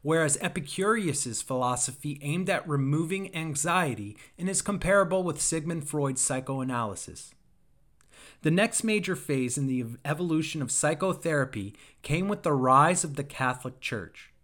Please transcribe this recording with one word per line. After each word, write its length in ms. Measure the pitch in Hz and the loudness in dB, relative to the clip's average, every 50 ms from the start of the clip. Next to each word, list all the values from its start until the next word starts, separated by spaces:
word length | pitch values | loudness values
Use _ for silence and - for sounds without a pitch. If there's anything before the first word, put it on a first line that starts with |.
whereas 360 | - 143 160 165 160 147 139 - | 0 2 2 2 4 2 0 0
Epicurus's 1000 | - 180 - 180 143 143 - - 190 208 226 233 202 170 - - - 127 113 - | -2 -4 -4 -4 -8 -6 -4 -2 2 2 2 2 2 0 -2 -2 -4 -4 -6 -6
philosophy 800 | - - 135 127 123 123 123 123 - - 120 - - 147 147 143 | -6 -4 -2 0 0 0 0 0 -2 -4 -4 -6 -8 -8 -8 -6
aimed 280 | 147 147 147 180 190 185 | -4 -2 -2 -2 0 0
at 180 | 185 156 - 170 | 0 -2 0 0
removing 640 | 147 143 135 135 143 156 170 160 190 190 196 190 - | 0 0 2 2 2 2 0 0 -2 -4 -6 -6 -6
anxiety 840 | 165 160 160 147 139 131 175 175 185 175 143 120 104 101 101 107 - - - _ - | -6 -6 -4 -4 -2 0 0 2 2 0 0 -2 -4 -8 -10 -12 -16 -20 -20 _ -6
and 120 | 175 190 | -4 -2
is 120 | 190 185 | -2 -2
comparable 640 | - - 202 185 - 175 196 202 196 165 185 190 185 | -2 -2 -2 0 2 4 6 4 4 4 2 0 0
with 160 | 175 151 143 | 0 -2 -2
Sigmund 480 | - - 165 160 151 165 170 165 143 143 | -2 -2 -2 -2 -2 -4 -4 -4 -6 -4
Freud's 320 | - 151 143 135 135 - | -2 0 0 0 0 0
psychoanalysis. 1120 | - - 139 131 131 - 135 135 131 131 127 120 117 107 98 - - - 80 - - - - _ _ _ _ _ _ _ _ _ _ _ _ _ _ _ - - - - - _ | 0 0 0 -2 -4 -4 -4 -4 -2 -2 -2 -2 -2 -4 -6 -8 -12 -14 -14 -16 -18 -20 -20 _ _ _ _ _ _ _ _ _ _ _ _ _ _ _ -20 -20 -20 -20 -20 _
The 100 | - 156 | 2 2
next 320 | 160 180 208 226 - - - | 4 4 2 2 0 -2 0
major 320 | 220 214 214 - 190 180 | 2 0 0 0 -2 -4
phase 420 | - - - 147 135 127 123 120 - | -4 -2 -2 0 0 0 0 -2 -2
in 100 | 139 135 | -2 0
the 120 | 131 127 | 0 -2
ev-, 200 | 123 113 117 - _ | -2 -4 -8 -8 _
evolution 580 | 143 151 147 180 175 160 156 156 156 - 160 | -4 -2 -2 0 0 2 0 0 0 -4 -4
of 80 | 139 131 | -4 -2
psychotherapy 1040 | - - - 147 156 147 190 190 170 143 - 165 156 147 135 127 - 113 98 101 - - - - - _ | -2 0 2 2 0 2 0 -2 -2 0 -2 0 2 2 0 0 -2 -8 -8 -8 -10 -16 -20 -20 -20 _
came 260 | - - 143 165 190 202 | -4 -2 0 0 0 0
with 160 | 208 202 - | -2 0 2
the 80 | 170 | 2
rise 540 | 147 139 127 127 131 135 147 165 180 175 - | 2 4 6 8 10 10 10 8 6 2 0
of 100 | 160 143 | -2 -4
the 80 | 139 139 | -6 -6
Catholic 560 | 139 - - 131 127 127 131 - 127 123 - | -8 -4 -2 0 0 -2 -2 -8 -12 -12 -8
Church. 540 | - - 127 110 87 78 - - - - _ _ | -8 -6 -6 -6 -6 -8 -14 -20 -20 -20 _ _